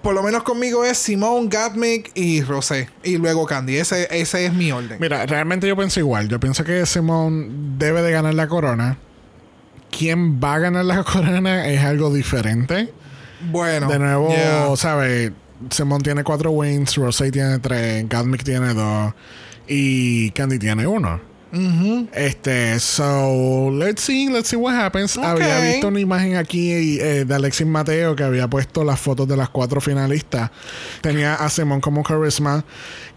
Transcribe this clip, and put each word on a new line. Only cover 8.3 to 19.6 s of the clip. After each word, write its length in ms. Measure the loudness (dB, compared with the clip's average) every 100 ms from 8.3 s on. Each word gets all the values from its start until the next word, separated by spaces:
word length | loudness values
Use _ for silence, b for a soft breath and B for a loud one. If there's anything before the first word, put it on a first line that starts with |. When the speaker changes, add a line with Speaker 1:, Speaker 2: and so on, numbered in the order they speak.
Speaker 2:
la 120 | 0 0
corona. 520 | 0 0 0 0 -2 -8 -20 -20 -20 -20 -20 -20 -20 -14
¿Quién 500 | -4 0 2 2 2
va 140 | 2
a 40 | 2
ganar 240 | 0 0
la 180 | 2 0
<laughs> 0 |
corona? 640 | 0 0 2 2 2 0 0
Es 140 | 2
algo 320 | 2 2 2
diferente. 800 | 2 0 -2 0 0 0 0 -2 -8 B B B B -6
Speaker 1:
Bueno, 380 | -2 0 0 2
Speaker 2:
De 100 | 2
nuevo, 300 | 2 2 4
Speaker 1:
yeah. 480 | 4 4 4 2 2
Speaker 2:
¿sabes? 560 | 2 2 2 2 0 -4 -18 -18 -6
Simone 320 | -2 0 0
tiene 220 | 0 0
cuatro 260 | 0 0 0
wins, 420 | 0 2 0 0 2
Rosé 340 | 0 2 0
tiene 280 | 2 2 0
tres, 500 | 0 -2 0 -2 -2
Gottmik 340 | 0 0 -2
tiene 280 | 0 0 0
dos, 380 | 0 0 0 0 -4 B B B B